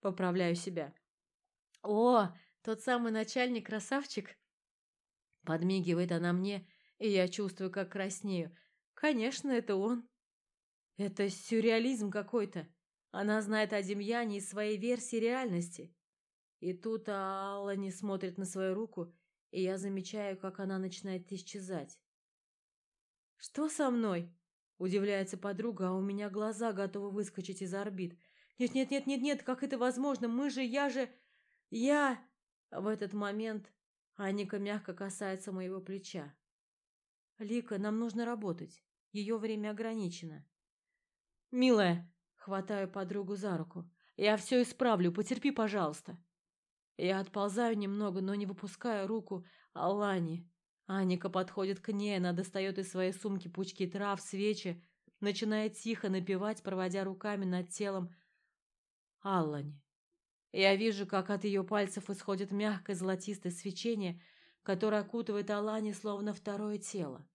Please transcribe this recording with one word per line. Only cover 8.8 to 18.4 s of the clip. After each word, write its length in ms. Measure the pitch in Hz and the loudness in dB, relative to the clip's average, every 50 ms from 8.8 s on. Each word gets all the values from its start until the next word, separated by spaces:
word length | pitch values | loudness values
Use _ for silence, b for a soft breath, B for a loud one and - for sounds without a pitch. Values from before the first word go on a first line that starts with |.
| b _ _ | b _ _
«Конечно, 560 | - - 302 302 240 220 247 269 - - 285 | 0 2 2 2 4 2 0 -2 -2 -2 0
это 240 | 262 233 233 - 202 | 0 0 2 2 2
он». 340 | 190 196 220 247 240 233 - _ _ _ _ _ _ _ _ _ _ _ _ _ _ _ _ _ | 2 2 2 0 -2 -4 -10 _ _ _ _ _ _ _ _ _ _ _ _ _ _ _ _ _
Это 320 | - 202 202 196 - 202 196 | -4 -4 -4 0 0 0 0
сюрреализм 840 | 190 - - - 233 226 214 233 226 226 233 254 269 233 208 202 | 0 -4 -4 2 2 4 6 6 6 6 4 2 2 0 0 -2
какой-то. 580 | 190 208 202 202 - 240 208 202 - 180 151 - _ _ _ _ _ _ _ _ | -2 -2 -4 0 0 0 0 0 -2 -6 -8 -8 _ _ _ _ _ _ _ _
Она 320 | - 190 202 208 214 220 214 | -4 -2 2 2 2 2 2
знает 300 | 202 220 214 214 208 220 | 2 2 2 2 2 2
о 100 | 208 196 | 0 0
Демьяне 560 | 185 202 202 202 202 233 240 240 220 202 202 | 0 -2 -2 0 0 0 0 0 0 -2 -4
из 100 | 190 - | -6 -6
своей 300 | - 202 214 214 214 202 | -4 -4 -2 -2 -2 0
версии 380 | 190 240 247 240 240 - - | 2 0 0 0 0 -2 0
реальности. 760 | 226 214 226 247 262 262 240 180 175 170 170 - - - - _ _ _ _ _ _ _ _ _ _ _ _ _ _ | 2 2 2 2 2 0 0 0 0 0 -2 -6 -14 -16 -16 _ _ _ _ _ _ _ _ _ _ _ _ _ _
И 120 | - 180 185 | -4 -4 -4
тут 360 | 180 175 226 226 220 220 - | -2 -2 -2 -2 -2 -2 -4
Алла 680 | 208 196 190 190 196 190 196 196 202 202 202 196 196 | -4 -2 -2 -2 -2 -2 -2 -4 -4 -4 -2 -2 -2
не 160 | 196 196 190 | -2 -2 -4
смотрит 480 | 180 185 196 208 196 185 190 185 175 | -4 -4 -2 -2 -2 0 -2 -4 -4
на 60 | 196 | -4